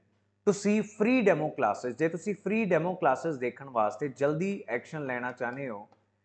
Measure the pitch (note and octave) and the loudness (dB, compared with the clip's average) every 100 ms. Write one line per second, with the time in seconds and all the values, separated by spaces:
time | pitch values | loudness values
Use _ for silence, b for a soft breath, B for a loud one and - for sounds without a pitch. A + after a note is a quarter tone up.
0 | _ _ _ _ - G3 G3+ G#3+ G#3 - | _ _ _ _ 0 2 2 2 0 0
1 | G#3+ B3+ G3+ D3+ D3+ - A2+ G2+ B2 A#2+ | 2 4 4 4 2 0 0 0 -4 0
2 | E3 E3+ G#3 F#3+ F#3+ A3 G#3+ E3+ E3+ F3+ | -2 -2 -6 -4 -2 0 2 2 0 0
3 | D#3 D#3+ E3 C#3 B2 - C#3 A#2+ G#2+ - | 2 2 -2 -4 -4 -6 -4 0 0 0
4 | D3 B2+ C#3+ D#3 F#3+ G3+ - A#2+ - D#3 | -6 0 0 0 -2 -4 -4 -6 -6 -8
5 | C#3 B2 B2 B2 A#2+ C3 C#3 G#2 G#2+ _ | -6 -4 -4 -4 -6 -6 -8 -10 -14 _
6 | _ _ | _ _